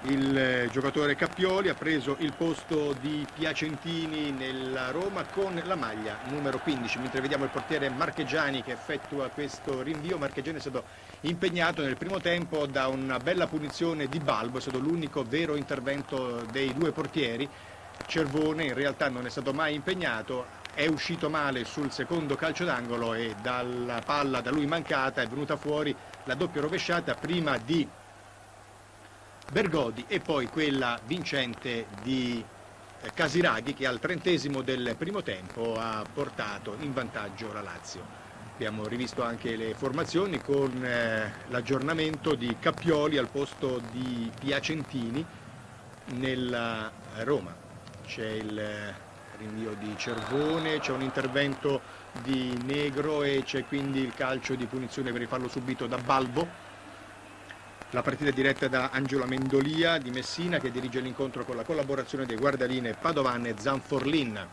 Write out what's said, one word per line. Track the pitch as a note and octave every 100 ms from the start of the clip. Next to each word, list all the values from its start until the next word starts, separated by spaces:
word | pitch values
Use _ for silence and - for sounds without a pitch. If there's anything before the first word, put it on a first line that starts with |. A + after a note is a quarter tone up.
Il, | C3+ C#3 C3+
eh, | C3+ C3 B2+ A#2+
giocatore | B2 C3+ D3 D3
Cappioli | C#3 E3 - F#3 F#3+ F#3+
ha |
preso | C#3+ D3+ D#3 B2 C#3
il | D#3
posto | C3+ E3 D3+ - D#3 D3 C3+
di | C#3 D3+ C#3+
Piacentini | - D#3 D#3 D#3+ D3+ E3 E3 D#3+ D#3 D3
nella | C3+ C3 C3 C3 C3 B2+
Roma | D3 G3 F#3+
con | C#3+ F#3+ G3 F3
la | E3
maglia | F#3 A#2 G#2+ G#2+ G#2+ B2+
numero | C#3+ C#3 B2+
quindici, | - C3+ A2+ A2+
mentre | B2+ C3+
vediamo | C3+ C#3
il | C3+
portiere | C#3 - D#3 C#3
Marchegiani | B2+ E3 D3+ C3+ D#3 C#3+ C3+
che | A2+
effettua | A#2+ - C#3+ - C#3+ C3
questo | - C#3+ - - C3
rinvio. | C3 D#3 D#3 F3+
Marchegiani | - - C3+ D#3
è |
stato | C#3+ B2+ - - - -
impegnato | D3+ E3+ F#3+ F3 E3 E3
nel | C#3 B2+
primo | E3 F#3+
tempo | F3 F3 E3+ D#3
da | C#3+ C3+ C3
una | C3 C3+ B2+
bella | C3 F3+ E3+
punizione | D#3 D3+ - E3 D#3+ C3+
di | D#3+
Balbo, | C#3+ A2 A#2 B2+
è |
stato | C3+ B2+
l'unico | C#3+ E3+ D3+ D3
vero | A#2 D3 E3
intervento | D3 C#3 C#3 B2+ C#3 C3+ C3+ B2+ A#2+ A2+
dei | C3 C3+
due | B2+ D#3+
portieri. | D3+ C#3+ D#3+ B2 A#2 C#3 - - - - - -
Cervone | E3 D3 D3 D#3 D#3
in | D3+
realtà | B2 C#3+ C3+ C#3+
non | B2 B2
è |
stato | C#3+ C3
mai | C#3 D#3
impegnato, | D3 C#3+ F#3 D#3 A2 G#2+ B2+ B2 - -
è | - D3+
uscito | D3+ - E3+ D3+
male | D#3 C#3+ B2+
sul | A2+ - C#3
secondo | - B2+ E3+ D3 C3+
calcio | D#3+ D3 F3
d'angolo | B2 A#2+ A#2+ A#2
e | A2+ A#2 G#2
dalla | A#2 B2 B2 B2 B2 A#2
palla | - D3 C#3 B2+
da | A#2+
lui | D3+ C#3+
mancata | E3 D3 C#3+ C3 C3+
è | A#2
venuta | C3 C#3+ D3
fuori | D3 D3+ D#3 - - -
la | -
doppia | C3 E3+ D3+
rovesciata, | D3 F3+ - - C#3
prima | B2 D3 F3 D3+ B2+
di | A2+ E3 C3+ - - - - - - - - - - - - - - - -
Bergodi | D3+ G3 D#3 A#2+ A2+ -
e | G3+
poi | - D3 A#2+
quella | D#3 D3+ C3+ B2 A#2+ -
vincente | F3+ - C#3+ B2 A2 C3 A#2 G2+ G2+
di, | A2+ C3 B2 A#2 G#2+ - - - - -
eh, | B2+
Casiraghi, | - D#3+ D#3 E3+ A2+ A#2+
che | C3+ C3
al | A#2+
trentesimo | D#3+ F3 F3+ D#3+ C#3+ C3+
del | B2+ B2+ A#2+ A2
primo | E3 G3+
tempo | C#3+ F#2+ F2+ A#2 A#2 A2
ha | A2+ A2 G#2
portato | - C#3+ - G#2+ G2+ G#2 G#2
in | D3
vantaggio | C3 A2+ A2+ G#2 G2+ A2
la | G#2
Lazio. | G2 E2+ - F2+ F2+ - - - -
Abbiamo | - A2 A2 G#2+
rivisto | A#2+ B2 -
anche | A#2+ A2+ A#2+ A2+
le | A2+
formazioni | G#2+ C3+ C3+ C#3+ E3 G3+ D3
con, | - C#3 C3+ B2+
eh, | B2+ A#2+ A#2 A2 G#2+ - -
l'aggiornamento | B2 A#2+ C3+ C#3 D#3+ D#3 D#3 D#3+
di | C3+ A#2+ A2+
Cappioli | E3+ - E3 D3+ D3+ D3
al | A#2+
posto | C#3 C#3 - C3+ B2+ A#2
di | A#2+ B2+ A#2+ A2+ A2+
Piacentini | C3+ C#3 C3+ D#3+ C3+ C3+ A#2 B2+ E3 - - - - - - - - B2+
nella | C3 B2+ B2 A#2+ A#2 A2 A2 - - G#2+
Roma. | A2+ C#3 F2+ E2+ - - - -
C'è | - - A2
il, | A2 G#2+ G#2
eh, | G#2+ G#2 G#2 G2 - - - -
rinvio | G#2+ G#2+ A2+
di | G#2 G#2+ G2+
Cervone, | A#2+ A2+ A2 C3+ D3+ D#3+ D#3+ D#3
c'è | -
un | C3
intervento | C3 C#3 C3 C3+ C#3+ C3 D3 C3+ - - - -
di | A#2+ C3+ B2+ B2
Negro | B2+ C#3+ D3 C3+ D3 D3+
e | C#3+ C#3
c'è | C3 C3+ B2
quindi | C#3+ C#3 C3+
il | B2+
calcio | - C3 C3 -
di | C3
punizione | A#2 C3 B2 - B2+
per | A#2+
il | A#2+
fallo | B2+ B2+
subito | C#3 B2 B2+ A#2+
da | B2
Balbo. | B2 C3+ B2+ B2+ E3+ - - - - - - - - - - - - - -
La | B2
partita | C#3 B2+ C#3+
è |
diretta | C3 C3+ C3+ C3+
da | C3 C3
Angelo | C3 C3+ C3+
Amendolia | B2+ C3 C3+ C#3 C#3+ D#3 E3 E3
di | B2+
Messina, | B2+ B2 - F3 D#3+
che | C3
dirige | A#2+ B2+ B2+
l'incontro | B2+ A#2+ C3+ B2
con | A#2+ A#2+
la |
collaborazione | A2 D#3 C#3 C3+ B2 C3+
dei | B2+ A2
guardaline | C#3 C#3 B2 C3 A#2+
Padovan | G#2+ E3 D3 C3 A#2+ A#2+
e | G#2
Zanforlin. | A#2 C#3 - C#3 C3+ D#3+ B2 G#2 F2+